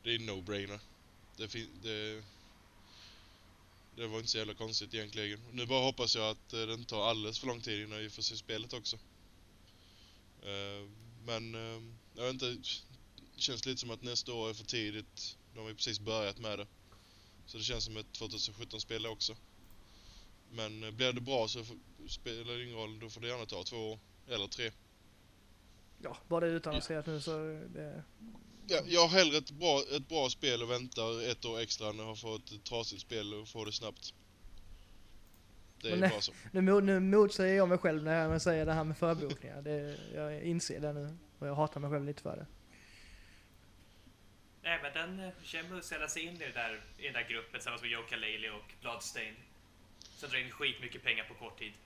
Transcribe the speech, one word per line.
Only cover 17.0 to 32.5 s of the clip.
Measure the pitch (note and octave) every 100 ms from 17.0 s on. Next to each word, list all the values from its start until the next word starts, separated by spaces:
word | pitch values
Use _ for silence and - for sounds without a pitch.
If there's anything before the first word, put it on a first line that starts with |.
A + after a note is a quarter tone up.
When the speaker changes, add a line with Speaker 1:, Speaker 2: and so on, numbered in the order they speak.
| - - - - -
Speaker 1:
Så | A#2
det |
känns | A2 A#2+
som | A#2 A2
ett | G#2
tvåtusen | - A2 G2+ -
sjutton-spel | G2+ A#2 G#2+ - A2+ A2
också. | A2 - A2 - - - - - - - - - - -
Men, | A#2 G#2+ G#2+
eh, | A2
blir | A2 B2+
det | B2
bra | B2 C3 A2
så | B2
f-, | A2+ - - - -
spelar | - B2 A2+ A#2
det | A#2+
ingen | B2 A2+
roll, | A2 A2
då | A2+
får | G#2+
det | A#2
gärna | B2 A2
ta | G2
två | - A#2+ A2
år, | A2 - - -
eller | A#2+ G2
tre. | - A#2 - - - - - - - - - - - - -
Speaker 2:
Ja, | - - -
bara | E3+ E3+
det |
utan | E3 D#3 D3+
att |
Speaker 1:
Ja. | -
Speaker 2:
se | D#3
att | D3+
nu | D#3
så | C#3+ D#3 D#3 D#3 F3+
det | F3 D3+ D3+ D3+ - A3+ - - - -
Speaker 1:
Ja, | E3 C#3+
jag | E3+
har | E3+ F#3
hellre | E3+ D3
ett | C#3+
bra, | D3 F3 C#3 C#3
ett | C#3+ C3+
bra | D#3+ C3
spel | - D3 A#2+
och | A#2
väntar | B2 B2 A#2+ A2+ A#2 A#2
ett | A#2 A#2+
år | A2+
extra | A#2 - G#2+
än | G#2+
att | A2
ha | A2
fått | A2+ A2 -